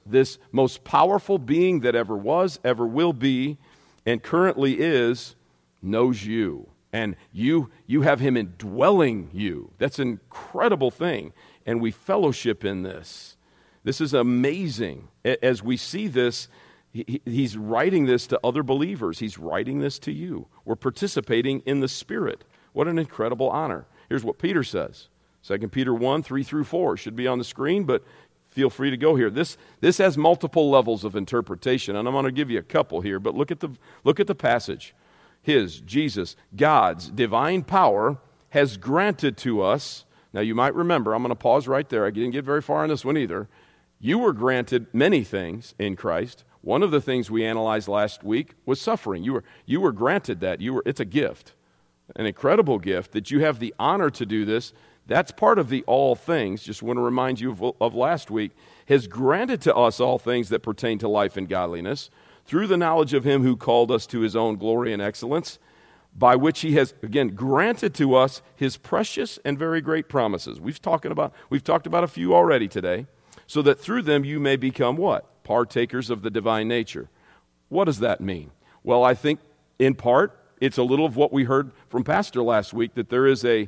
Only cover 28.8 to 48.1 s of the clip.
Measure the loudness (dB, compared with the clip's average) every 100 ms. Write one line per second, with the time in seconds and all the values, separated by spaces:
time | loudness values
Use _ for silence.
28.8 | -4 2 2 4 2 0 -4 -6 -20 _
29.8 | 2 4 2 4 4 4 2 2 6 6
30.8 | 4 0 -4 -6 -2 -2 -2 -4 -2 -2
31.8 | -2 -4 -2 -2 -2 -2 -2 -4 -2 -2
32.8 | 0 -4 -4 -4 -4 -2 -4 -6 -10 -12
33.8 | _ -2 0 2 0 0 0 0 -2 -10
34.8 | -14 _ _ _ _ _ 0 2 2 -6
35.8 | -6 -2 -2 -2 -8 -10 _ 0 4 6
36.8 | 4 0 -6 -2 0 0 0 -2 0 2
37.8 | 4 4 0 -2 _ _ _ 0 0 0
38.8 | -2 0 0 0 -2 -2 -2 0 2 2
39.8 | -2 -14 -20 _ _ -4 -2 2 0 2
40.8 | 0 0 0 -2 -2 -2 2 2 2 -4
41.8 | -2 -2 0 -2 -4 -4 -2 -4 -2 -2
42.8 | -2 -2 -2 -2 -2 -6 -10 _ _ _
43.8 | _ _ -2 0 2 2 0 0 0 -2
44.8 | -2 2 4 2 0 -4 -6 -10 -12 -6
45.8 | -6 -4 -2 -2 -4 -10 _ _ -2 0
46.8 | 2 2 0 -2 -2 -2 -2 -2 -2 -2
47.8 | -2 0 0